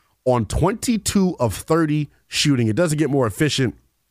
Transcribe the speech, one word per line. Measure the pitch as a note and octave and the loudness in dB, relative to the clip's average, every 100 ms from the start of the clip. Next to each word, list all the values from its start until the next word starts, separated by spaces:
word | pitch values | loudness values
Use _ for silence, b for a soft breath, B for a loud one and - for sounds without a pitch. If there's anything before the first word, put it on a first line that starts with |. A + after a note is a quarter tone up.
| b b - | b b 0
on | B2 A2 | 0 0
twenty-two | - F3 A3 - A3 - G#3 F#3 - | 0 0 0 -2 -2 0 0 0 0
of | A#2+ | -4
thirty | - - D#3+ D#3+ D3+ D3 _ - | -4 -2 0 0 -2 -4 _ -10
shooting. | - D3+ C#3 A2+ | -2 0 2 2
It | G#2+ | 2
doesn't | F3 D3 | 0 0
get | D3+ | 0
more | C#3 A#2+ | 2 0
efficient, | - D3+ - B2 - _ _ _ | 0 -2 0 -2 -4 _ _ _